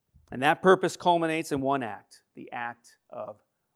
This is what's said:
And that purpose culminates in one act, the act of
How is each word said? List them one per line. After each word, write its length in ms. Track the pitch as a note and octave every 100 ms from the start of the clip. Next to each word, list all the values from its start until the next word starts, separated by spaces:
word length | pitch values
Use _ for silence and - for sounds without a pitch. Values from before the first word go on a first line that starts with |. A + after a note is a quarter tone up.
| _ _ _
And 100 | B2
that 180 | C#3 D#3+
purpose 340 | F#3 F#3 F3+ -
culminates 560 | F3+ E3+ E3 D#3+ D#3
in 80 | C#3+
one 240 | C3+ C#3
act, 380 | A2+ G2 - - _ -
the 160 | -
act 440 | B2 A#2+ A#2 - _ _
of 260 | A#2+ G#2+ G#2+ _ _ _